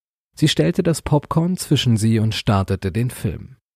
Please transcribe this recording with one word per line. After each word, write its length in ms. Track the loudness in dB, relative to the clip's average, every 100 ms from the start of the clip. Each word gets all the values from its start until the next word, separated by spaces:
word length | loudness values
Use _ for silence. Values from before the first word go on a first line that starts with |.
| _ _ _
Sie 140 | 0 0
stellte 340 | 2 2 2
das 200 | -2 -2
Popcorn 560 | 0 -2 0 -2 0 -4
zwischen 400 | 0 2 4 2
sie 200 | 2 2
und 160 | 0
startete 560 | -2 0 0 0 -2 -2
den 200 | -2 -4
Film. 460 | -4 -6 -6 -12 -20 _